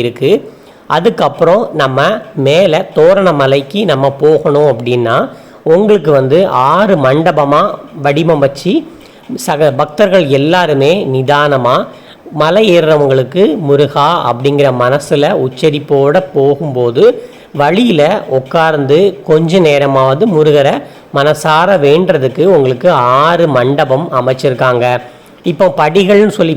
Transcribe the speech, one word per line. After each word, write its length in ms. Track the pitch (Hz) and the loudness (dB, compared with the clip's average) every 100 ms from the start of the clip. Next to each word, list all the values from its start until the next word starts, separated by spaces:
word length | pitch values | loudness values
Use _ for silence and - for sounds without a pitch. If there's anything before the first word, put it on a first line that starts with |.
இருக்கு. 280 | 120 117 135 220 - - - - - 151 | -2 -2 -2 -2 -4 -18 -20 -20 -6 -2
அதுக்கப்புறம் 640 | 170 - 151 - 165 202 - 156 | -2 -2 -4 0 0 2 0 -2
நம்ம 240 | 135 131 160 226 - - 135 | -2 0 -2 -2 -8 -4 0
மேலே 320 | 160 196 156 190 - | 2 2 0 -2 2
தோரணமலைக்கு 840 | 160 196 185 147 135 139 139 202 202 | 2 4 2 0 0 0 -2 -4 -2
நம்ம 200 | 135 139 135 | 0 -2 0
போகணும் 460 | 151 156 160 143 147 | 2 2 2 0 0
அப்படின்னா, 440 | 120 120 123 117 131 262 - - - 156 | 0 -2 -2 0 -2 -4 -8 -20 -10 0
உங்களுக்கு 400 | 170 208 208 151 143 | 2 2 2 2 0
வந்து 200 | 131 156 196 127 135 | 2 2 2 0 0
ஆறு 280 | 170 208 180 131 | 2 2 2 2
மண்டபமா 540 | 147 165 151 143 147 190 - - - 139 | 2 0 0 0 0 0 -4 -14 -6 -4
வடிவமைச்சு 680 | 143 165 151 139 - 175 302 - - - - - - - | -2 0 0 0 -2 -4 -4 -4 -14 -20 -20 -14 -10 -6
சக 240 | 147 156 127 | -2 0 0
பக்தர்கள் 460 | 151 - 202 185 147 135 | -4 0 2 2 2 0
எல்லாருமே 540 | 147 180 170 139 139 190 139 131 | 0 0 0 0 2 0 -2 -2
நிதானமா 600 | 131 143 147 135 120 151 - - - - - 151 | 0 0 2 0 0 0 -2 -12 -20 -20 -14 -4
மலை 220 | 156 190 220 170 | -2 0 2 2
ஏறுறவங்களுக்கு 640 | 156 151 139 135 127 180 214 262 147 | 2 2 2 0 -2 0 0 0 0
முருகா 420 | 143 143 151 147 170 123 | 0 0 0 0 0 -2
அப்படிங்கிற 380 | 120 139 143 143 127 123 | -2 -2 0 0 0 0
மனசுல 480 | 147 - 147 147 175 131 | -2 -2 -2 0 -2 -4
உச்சரிப்போட 720 | - 160 143 143 143 139 170 185 147 | -2 -2 -2 -2 0 2 0 -2 0
போகும்போது, 680 | 139 143 160 127 120 120 220 269 - - - - | 0 0 -4 -2 -2 2 2 0 -8 -20 -14 -2
வழியில 420 | 143 185 240 165 147 208 - 135 | 0 0 0 2 0 0 -2 -4
உட்கார்ந்து 600 | 131 170 160 151 139 151 196 185 - | -2 0 0 0 0 2 2 -2 0
கொஞ்ச 300 | 156 165 190 160 | 0 2 2 2
நேரமாவது 580 | 143 139 135 131 139 226 | 2 0 0 0 0 0
முருகரை 400 | 156 156 147 139 240 - - - 143 | 2 2 2 2 -2 -8 -18 -8 -2
மனசார 540 | 143 151 160 156 185 190 139 | -2 -2 0 0 2 2 2
வேண்டுறதுக்கு 580 | 156 185 160 131 131 175 170 | 2 2 0 -2 0 2 2
உங்களுக்கு 340 | 131 127 180 147 123 131 | 2 0 0 2 2 2
ஆறு 220 | 156 170 165 127 | 2 2 0 0
மண்டபம் 500 | 123 143 139 131 175 131 | 0 0 0 -2 -2 -4
அமைச்சிருக்காங்க. 640 | 123 131 147 120 127 123 123 123 - - - - 180 | -2 -2 -2 0 0 0 0 -2 -6 -18 -20 -10 -8
இப்போ 140 | 151 185 180 | 0 0 0
படிகள்னு 560 | 151 175 190 202 214 - | 0 0 2 4 2 0
சொல்லி 180 | 165 | -2